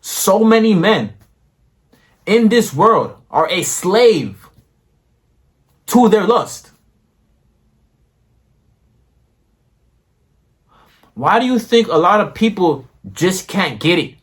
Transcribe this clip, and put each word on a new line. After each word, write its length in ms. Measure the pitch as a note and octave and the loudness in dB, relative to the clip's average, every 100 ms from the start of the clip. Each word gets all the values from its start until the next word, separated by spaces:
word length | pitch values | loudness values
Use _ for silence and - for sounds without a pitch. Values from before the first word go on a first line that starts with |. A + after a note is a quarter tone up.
So 440 | - - - G3+ | -12 -6 0 2
many 300 | A3 A3+ A3 | 4 2 2
men 400 | F#3+ F#3 A#3 G#2 - _ _ _ _ _ _ _ _ _ _ - | 2 2 0 -4 -14 _ _ _ _ _ _ _ _ _ _ -2
in 220 | A3 A3 | 2 4
this 240 | A#3+ - | 2 0
world 440 | C3+ G#3 G3 A#2+ - _ | 2 2 2 -2 -12 _
are 180 | C#3+ D#3 | -4 -2
a 140 | F#3 | -4
slave 880 | - - F3+ G#3+ A#3+ F3+ A2 F#2+ - _ _ _ _ _ _ _ _ _ _ _ _ _ - | -6 -6 -2 4 4 2 -4 -12 -20 _ _ _ _ _ _ _ _ _ _ _ _ _ -2
to 220 | B3 A3+ | 2 4
their 180 | G#3 F#3 | 2 2
lust. 440 | A#3 - - _ _ _ _ _ _ _ _ _ _ _ _ _ _ _ _ _ _ _ _ _ _ _ _ _ _ _ _ _ _ _ _ _ _ _ _ _ _ _ _ _ _ _ _ _ | -2 -2 -14 _ _ _ _ _ _ _ _ _ _ _ _ _ _ _ _ _ _ _ _ _ _ _ _ _ _ _ _ _ _ _ _ _ _ _ _ _ _ _ _ _ _ _ _ _
Why 240 | - D#3 G#3+ | -8 -2 0
do 80 | B3+ | 0
you 120 | B3+ | -4
think 300 | - A#3 A3 | 0 0 2
a 100 | E3 | 0
lot 220 | F3 G#3 | 2 0
of 140 | D3+ | -2
people 520 | - A3 G3+ F3 C3+ - _ F#2+ | -2 -4 0 -2 -2 -8 _ -20
just 360 | F#2+ F3 F#3 - | -4 -2 -2 -6
can't 300 | G3 E3+ G#2+ | -6 -6 -4
get 200 | D3+ F3 | -2 0
it? 160 | C3 - | -2 -12